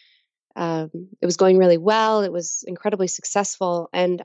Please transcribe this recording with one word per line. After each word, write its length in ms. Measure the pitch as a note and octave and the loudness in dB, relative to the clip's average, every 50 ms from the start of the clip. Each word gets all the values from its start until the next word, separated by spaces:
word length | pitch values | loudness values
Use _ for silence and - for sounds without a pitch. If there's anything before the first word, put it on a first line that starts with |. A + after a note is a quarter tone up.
| _ _ _ _ _ _ _ _ _ _ _ | _ _ _ _ _ _ _ _ _ _ _
um, 340 | - E3+ E3 E3 D#3+ D#3+ D#3 - E3+ F#3 F#3+ - - | -6 -4 -4 -4 -4 -6 -8 -10 -14 -16 -18 -8 -4
it 40 | - | -4
was 120 | F3+ F3 | -2 0
going 200 | - F#3+ F#3+ F#3 | 2 4 6 6
really 200 | F#3+ F#3 F3+ E3+ | 6 6 6 4
well. 440 | D#3+ E3 G#3 G#3+ A3 A3 A3 A3 G#3+ | 4 4 2 2 2 2 2 2 0
It 100 | G3+ F#3 | 0 -2
was 320 | - F3 E3+ - - - - | -4 -6 -6 -6 -8 -10 -10
incredibly 420 | - F3+ - - G#3 G#3 F#3+ F#3 | -12 -12 -8 -6 -6 -4 -2 -4
successful. 800 | F3 - - - - - G3+ G3+ - - - F#3+ F3+ F3 E3+ E3 - - | -4 -4 -8 -8 -4 -2 -2 -2 -2 -4 -4 -4 -2 -2 -4 -4 -6 -2
And 300 | F3+ F#3 F3+ F3+ F3 | -2 0 0 0 -4